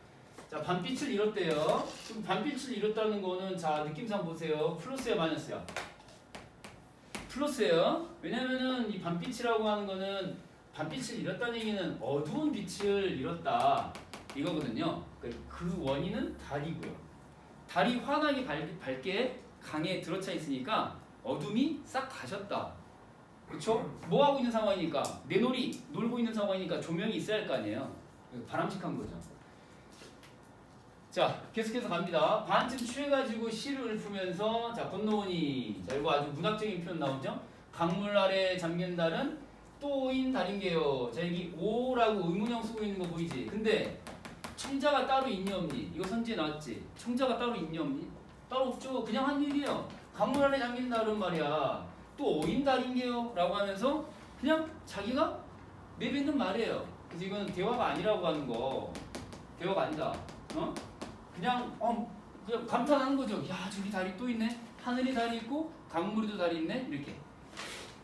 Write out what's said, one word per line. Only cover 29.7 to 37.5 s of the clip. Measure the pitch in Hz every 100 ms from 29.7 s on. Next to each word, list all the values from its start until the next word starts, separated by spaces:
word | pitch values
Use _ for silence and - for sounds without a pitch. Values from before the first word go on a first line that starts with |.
| - - - - - - - - - - - - - -
자, | 185 147 - -
계속해서 | 220 220 247 202
갑니다. | 170 - 170 185 -
반쯤 | 170 202 254 254
취해가지고 | 233 269 285 269 220 220 226
시를 | - 285 269 226 214
읊으면서, | 208 196 185 175 214 226 233
자, | 233 -
건너오니. | 190 214 214 190 170 143 127 107 95 90
자, | 139
이거 | 156
아주 | 143 147
문학적인 | 143 208 214 214 175
표현 | 175 165
나오죠? | 135 135 175 - -